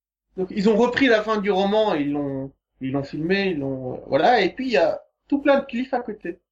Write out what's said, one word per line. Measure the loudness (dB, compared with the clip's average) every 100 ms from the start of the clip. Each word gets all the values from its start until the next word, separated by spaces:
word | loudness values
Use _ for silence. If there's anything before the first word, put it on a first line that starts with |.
| _ _ _ -8
Donc, | -6
ils | 0 2
ont | 4
repris | 2 2 4
la | 2
fin | 2 -2
du | 0
roman, | 0 2 2 2
ils | 0 -2
l'ont, | -2 -4 -6 -10 -14 _ -10
ils | -6
l'ont | -4
filmé, | -6 -6 -2 0 0
ils | -2
l'ont, | -4 -6 -8
euh, | -10 -2
voilà, | 2 4 4
et | 2
puis | -2 -2
il |
y | 2
a | 2 -2 -10 _ -4
tout | 0
plein | 4 2
de |
cliffs | 0 -6 -4
à | -6
côté. | -6 -10 -12 -12 _